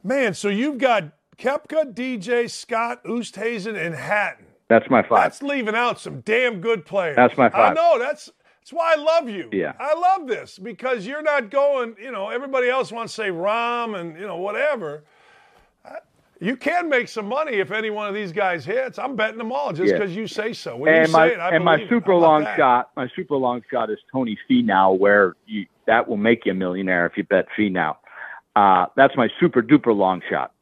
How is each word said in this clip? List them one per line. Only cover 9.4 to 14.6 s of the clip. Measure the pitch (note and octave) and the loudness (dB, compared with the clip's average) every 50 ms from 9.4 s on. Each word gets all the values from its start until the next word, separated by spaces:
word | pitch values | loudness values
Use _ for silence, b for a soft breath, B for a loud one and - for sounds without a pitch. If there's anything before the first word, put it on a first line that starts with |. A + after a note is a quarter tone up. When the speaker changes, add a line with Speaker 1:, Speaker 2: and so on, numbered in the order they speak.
| C#3 A2+ | -10 -6
Speaker 2:
Yeah. | G#3 F#3+ E3 D3 - - | -4 -4 -4 -4 -6 -6
Speaker 1:
I | B3 D4 D#4 | -4 -4 -2
love | E4 F4 F4+ F#4+ F#4+ D#4+ | 0 2 0 0 0 -2
this | B3+ G#3+ - C3 - - - | -6 -8 -8 -8 -16 -18 -16
because | F#3 A#3+ G#3 - A#3 C4 B3+ A3+ F3+ | -14 -14 -14 -8 -4 -4 -4 -4 -6
you're | A3+ C#4 D4+ | -8 -10 -4
not | D4+ D4+ D4 C#4+ A#3 G3+ | -2 -2 -2 -2 -4 -2
going, | C4+ C#4 C#4+ C#4+ C#4+ C4 A#3+ A3+ A3+ G3 | -2 0 2 2 0 -2 -4 -6 -10 -14
you | G#3+ C4+ | -14 -12
know, | A#3+ G3 G3 G#3+ | -8 -8 -8 -6
everybody | A3+ B3 C#4 C4+ C4+ C4 B3 B3 | -6 -8 -6 -2 -2 0 0 0
else | B3+ C4+ A#3 D3+ | 0 -2 -4 -4
wants | G#3 A#3 A#3 - - | -8 -10 -10 -10 -8
to | - G#3+ | -6 -6
say | G3 | -6
Rahm | F3 E3 F3 G3+ G#3+ A#3 A#3 A#3+ A#3+ A#3+ A#3 A3+ G#3 F#3 | -4 -2 -2 -2 0 0 -2 -2 -4 -4 -4 -6 -6 -8
and, | E3+ E3+ D#3 E3 | -10 -10 -12 -12
you | G3+ | -12
know, | G#3 F3 E3 | -10 -10 -8
whatever. | F#3 G3+ G#3 A3+ | -8 -6 -4 -2